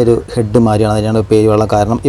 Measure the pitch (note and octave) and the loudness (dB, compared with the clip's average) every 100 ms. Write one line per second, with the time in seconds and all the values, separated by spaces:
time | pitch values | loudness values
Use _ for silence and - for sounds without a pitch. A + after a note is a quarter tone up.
0 | A#2 A#2 - - G#2+ A#2 A2+ G#2+ G#2+ G#2+ | 0 0 -2 -6 -2 0 0 0 0 0
1 | G#2+ A2 G#2 G#2+ G#2+ G#2+ G#2+ G#2+ G#2 A#2 | -2 -2 0 2 2 2 0 0 0 -2